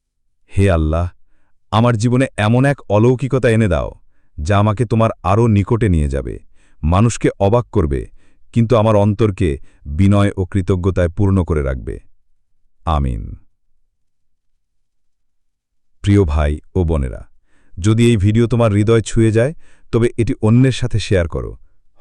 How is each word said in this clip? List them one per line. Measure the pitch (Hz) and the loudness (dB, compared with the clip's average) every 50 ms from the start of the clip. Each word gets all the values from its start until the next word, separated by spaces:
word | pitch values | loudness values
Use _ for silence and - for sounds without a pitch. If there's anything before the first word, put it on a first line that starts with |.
| _ _ _ _ _ _ _ _ _ _ | _ _ _ _ _ _ _ _ _ _
"হে | - 98 98 98 | -2 0 2 2
আল্লাহ, | 90 82 78 78 80 82 90 87 - - - - - _ _ _ _ _ _ _ | 2 0 0 -2 -2 -2 -4 -6 -8 -14 -20 -20 -20 _ _ _ _ _ _ _
আমার | - 107 117 120 120 | 0 2 2 2 2
জীবনে | 104 113 123 120 127 135 127 - | 0 0 0 0 0 0 -2 -2
এমন | - 104 107 117 123 135 | -2 0 2 2 2 2
এক | 139 139 - - - | 0 0 -4 -4 -2
অলৌকিকতা | 101 107 113 123 131 117 139 123 - 131 113 120 | 0 2 4 2 2 0 -2 -4 -2 0 2 2
এনে | 113 110 110 | 2 2 2
দাও, | 98 85 71 58 52 - - _ - _ _ _ _ _ | 0 0 -2 -4 -6 -10 -16 _ -20 _ _ _ _ _
যা | - 73 80 104 | -8 -4 0 0
আমাকে | 98 104 107 104 - 123 | 2 2 0 0 -2 -2
তোমার | 101 120 110 113 113 - - - | -2 0 0 0 0 -2 -4 -2
আরও | 92 98 113 120 | 0 2 2 2
নিকটে | 117 104 101 95 - 120 107 117 107 | 4 2 2 2 0 0 0 2 0
নিয়ে | 87 80 73 69 | 0 0 0 -2
যাবে, | 67 69 67 58 52 - - - - - _ _ - - - | -4 -6 -6 -8 -12 -14 -16 -20 -20 -20 _ _ -12 -4 -2
মানুষকে | 78 87 98 113 120 - - - 143 - - | 0 2 2 2 2 0 0 -2 -2 0 0
অবাক | 98 101 110 120 120 - | 0 2 2 0 -2 -2
করবে, | - 107 85 73 69 62 53 - - - - - _ _ - - - | -2 -2 -2 0 -4 -6 -8 -10 -16 -20 -20 -20 _ _ -20 -4 -2
কিন্তু | 120 117 110 127 | 0 2 2 2
আমার | 110 107 110 107 | 2 4 2 2
অন্তরকে | 101 101 107 104 - 117 104 95 - 98 80 69 - - - _ _ - | 2 2 2 2 0 0 -2 0 -2 -2 -2 -2 -6 -10 -16 _ _ -14
বিনয় | 71 71 78 98 98 101 101 101 101 - | -8 -2 0 2 4 4 4 2 0 -2
ও | 98 92 | -4 -6
কৃতজ্ঞতায় | - - 101 92 - 98 90 87 95 87 92 87 85 | -4 -4 -4 -2 -2 -2 -2 -2 -2 0 0 -2 -2
পূর্ণ | 85 - 104 98 95 95 87 | -2 -2 0 0 0 0 0
করে | - 85 76 69 | 0 -2 -4 -4
রাখবে। | 65 67 64 53 58 50 50 - - - - _ _ _ _ _ _ _ _ _ _ _ _ - | -4 -6 -8 -10 -12 -14 -14 -16 -20 -20 -20 _ _ _ _ _ _ _ _ _ _ _ _ -6
আমিন।" | 85 80 73 69 64 60 55 - - - - - _ _ _ _ _ _ _ _ _ _ _ _ _ _ _ _ _ _ _ _ _ _ _ _ _ _ _ _ _ _ _ _ _ _ _ _ _ _ _ _ _ _ _ _ _ _ _ _ _ _ _ - | -4 -4 -2 -2 -4 -6 -8 -10 -14 -16 -18 -20 _ _ _ _ _ _ _ _ _ _ _ _ _ _ _ _ _ _ _ _ _ _ _ _ _ _ _ _ _ _ _ _ _ _ _ _ _ _ _ _ _ _ _ _ _ _ _ _ _ _ _ 0
প্রিয় | 101 101 101 98 | 2 2 4 2
ভাই | 78 73 80 73 73 76 - - - - | 2 0 0 -2 -2 -4 -6 -10 -6 -4
ও | 92 87 | -2 -2
বোনেরা, | 82 82 76 65 62 50 - - - - _ _ _ _ _ _ - - | 0 -2 -2 -4 -6 -10 -14 -18 -20 -20 _ _ _ _ _ _ -20 -12
যদি | - 85 107 110 113 120 | -4 0 0 2 4 4
এই | 120 120 | 2 2
ভিডিও | 104 95 104 107 117 120 | 2 2 2 2 2 0
তোমার | 113 127 117 120 110 | 0 2 0 2 2
হৃদয় | 101 104 107 107 113 113 | 2 0 2 2 2 0
ছুঁয়ে | - - - 117 113 113 | 0 0 0 0 2 2
যায়, | 104 113 117 143 165 - - - - - - - | 2 0 0 -2 -4 -10 -18 -20 -20 -20 -10 -4
তবে | - 117 113 120 - | -2 0 0 0 -2
এটি | - 113 101 - - | -2 -4 -4 -4 -2
অন্যের | - 107 117 120 131 135 | 0 2 4 4 4 2
সাথে | 117 - 123 - - 104 | 0 -2 -4 -4 -2 -4
শেয়ার | - - 104 90 85 | -2 0 0 0 0
করো। | - - 65 58 52 52 - - - _ _ _ - _ - | -2 -6 -8 -10 -10 -14 -16 -20 -20 _ _ _ -20 _ -6